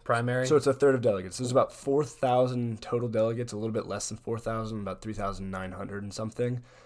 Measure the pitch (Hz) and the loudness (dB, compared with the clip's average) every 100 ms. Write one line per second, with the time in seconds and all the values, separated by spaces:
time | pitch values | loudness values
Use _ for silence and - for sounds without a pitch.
0 | - 117 123 127 127 151 135 131 143 131 | 0 0 2 0 4 4 4 4 4 6
1 | 113 98 92 87 123 123 - - - 139 | 4 2 -2 -6 2 4 2 0 0 0
2 | 151 - 127 123 127 123 120 107 - 120 | 0 -2 2 4 4 0 -4 -6 -4 -2
3 | 120 113 110 117 120 104 113 107 - 98 | 0 2 2 0 -4 -4 -2 -2 -4 -6
4 | - 113 - 113 113 113 113 110 98 90 | -6 -8 -6 -4 -4 -4 -4 -6 -6 -8
5 | 110 101 98 95 95 95 95 95 98 101 | -8 -4 -4 -4 -6 -6 -6 -8 -8 -8
6 | 101 95 110 - 123 123 - - | -8 -6 -6 -2 -2 -2 -8 -20